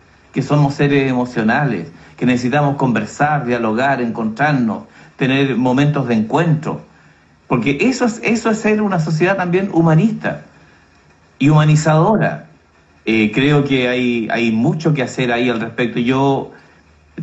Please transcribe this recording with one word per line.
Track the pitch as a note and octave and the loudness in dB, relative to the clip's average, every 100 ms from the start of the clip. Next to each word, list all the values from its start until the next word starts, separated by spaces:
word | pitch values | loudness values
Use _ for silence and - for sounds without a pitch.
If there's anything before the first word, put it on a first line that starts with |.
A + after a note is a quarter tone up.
| _ _ _ | _ _ _
que | - | -6
somos | B2+ D3 C#3 | 0 2 2
seres | - C#3+ C#3 C3+ | 2 0 2 0
emocionales, | B2+ B2 A#2+ G#2+ C3 D3 G2 E2 - - - | -2 -2 -2 0 0 0 -4 -8 -16 -20 -4
que | A#2 | 0
necesitamos | A#2+ A#2+ D3 D3 C#3 | 0 0 0 0 0
conversar, | C3 G#2+ G#2+ - D3 D3+ A#2+ | -2 -2 -4 -2 0 0 -2
dialogar, | A#2+ A2+ A2 C3+ C3 | -2 -2 0 0 -2
encontrarnos, | A#2+ A2 A2 A2 C#3+ C#3 A#2 F#2 - - - - | -4 -4 -6 -2 0 0 0 -4 -10 -20 -16 -4
tener | B2 C3+ C3+ A#2 | -2 0 0 0
momentos | B2+ B2+ D3 D3 B2 | 0 2 2 0 0
de | A2+ | -2
encuentro, | G#2+ C#3 E3+ - G#2 D2+ - _ - _ _ _ - | 0 0 0 0 -2 -8 -12 _ -20 _ _ _ -4
porque | B2+ B2 - | -2 -2 0
eso | B3 B3+ B3 | 0 0 -2
es, | - | -2
eso | - A3+ A3+ | -2 -2 0
es | G#3+ | -2
ser | G#3+ G#3+ | 0 0
una | G#3 F3+ | 0 0
sociedad | D#3 D#3+ F3+ G3 | -2 0 0 0
también | F3+ F3+ G3 | 0 -2 0
humanista | E3 E3 D#3+ A3 - G2 - - - - _ _ _ _ _ _ - | 2 4 4 2 0 -6 -8 -14 -20 -20 _ _ _ _ _ _ 0
y | C3+ | 2
humanizadora. | D3+ D#3 D3+ D#3+ D#3 F#3 G#3 G2 D2+ - - _ _ _ _ - | 4 4 4 4 2 4 2 0 -4 -14 -20 _ _ _ _ -2
Eh, | A2 G#2+ | 2 2
creo | A2+ C#3 D3 | 2 2 2
que | C3+ C3+ B2 | 2 0 0
hay, | B2+ B2 A#2+ G#2+ | 0 0 0 -2
hay | A2+ A#2 | -2 0
mucho | A2 C3+ D#3 D#3+ | 2 0 0 0
que | C3+ | 0
hacer | A#2+ - B2 | -2 -4 -2
ahí | A#2 B2 | 0 0
al | A2 | -2
respecto. | A2+ - A#2+ A2+ | -4 -4 -4 -2
Yo | A#2+ C3 C#3 C3+ - - - _ _ _ _ - | 0 0 0 0 -4 -16 -20 _ _ _ _ -16